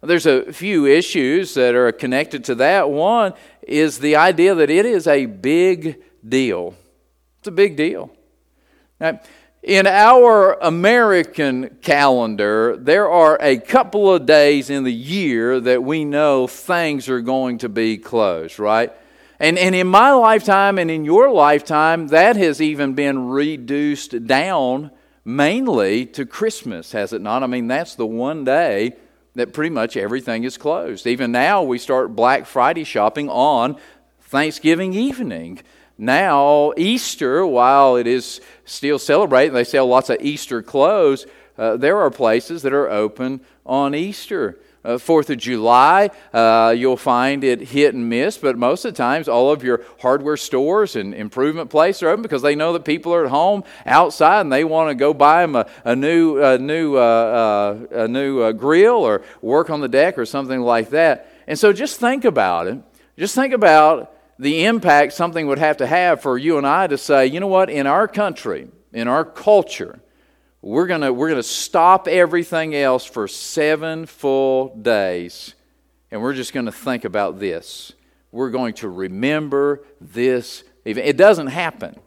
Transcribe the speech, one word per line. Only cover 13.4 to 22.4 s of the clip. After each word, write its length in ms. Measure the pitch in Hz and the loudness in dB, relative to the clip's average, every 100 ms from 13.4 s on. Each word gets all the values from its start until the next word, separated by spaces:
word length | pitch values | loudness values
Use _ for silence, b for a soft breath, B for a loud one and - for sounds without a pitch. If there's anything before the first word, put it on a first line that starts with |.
a 160 | 147 131 | 2 0
couple 560 | - 254 208 214 196 | 2 0 2 2 4
of 140 | 180 147 | 2 4
days 420 | 151 147 147 127 | 6 6 2 -2
in 160 | 139 | -4
the 80 | 131 | -4
year 680 | 117 135 190 170 117 117 127 | -6 -6 -4 -2 -2 0 -2
that 240 | 120 127 | 0 0
we 220 | 131 160 | 0 -4
know 420 | 147 143 151 135 127 | -4 0 2 2 -2
things 600 | - - 175 165 143 120 | -8 -4 -2 -2 -4 -4
are 140 | 127 | -6
going 340 | 117 131 127 120 | -4 -4 -4 -6
to 120 | 123 | -8
be 260 | 107 113 107 | -4 -2 -4
closed, 600 | - 117 104 85 82 - | -6 -2 0 -2 -8 -6
right? 340 | 104 110 120 - b b b b | -2 0 -2 -8 b b b b
And, 160 | 151 175 | -2 0
and 180 | 185 | 0
in 120 | 185 185 | 0 4
my 260 | 190 262 | 4 6
lifetime 640 | 269 226 220 - 196 196 196 | 6 4 4 2 2 2 0
and 140 | 165 | -2
in 160 | 160 151 | -4 2
your 240 | 180 269 | 4 4
lifetime, 760 | 208 147 147 - 151 156 165 156 | 6 4 4 0 0 2 0 2
that 280 | 156 196 | 4 4
has 240 | 220 | 4